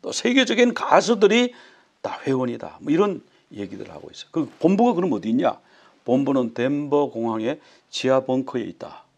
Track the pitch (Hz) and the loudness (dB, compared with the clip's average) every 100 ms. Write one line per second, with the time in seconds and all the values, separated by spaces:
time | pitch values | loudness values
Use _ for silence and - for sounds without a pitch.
0 | - - 240 262 247 233 240 233 - 196 | -8 -2 2 2 2 4 2 2 2 2
1 | 170 220 202 226 247 - - _ _ _ | 4 4 4 4 2 -4 -20 _ _ _
2 | - - - 131 127 113 82 - - 160 | -12 -8 -4 -2 -2 -6 -12 -12 -2 2
3 | 208 185 - _ _ - 101 98 - 78 | 2 -2 -12 _ _ -12 -12 -10 -14 -16
4 | - - - 165 135 - 160 196 240 180 | -18 -20 -8 -6 -6 0 0 4 2 2
5 | 180 107 104 120 131 - _ _ _ _ | 0 -2 0 0 0 -2 _ _ _ _
6 | - 127 139 135 117 117 123 143 147 147 | 0 0 2 0 0 -2 -2 -2 0 0
7 | 143 117 117 110 110 147 - _ _ - | 0 -2 -4 -2 -4 -6 -12 _ _ -6
8 | 131 131 131 131 131 127 98 87 85 - | 2 2 2 -2 -2 -6 -6 -10 -16 -16
9 | _ | _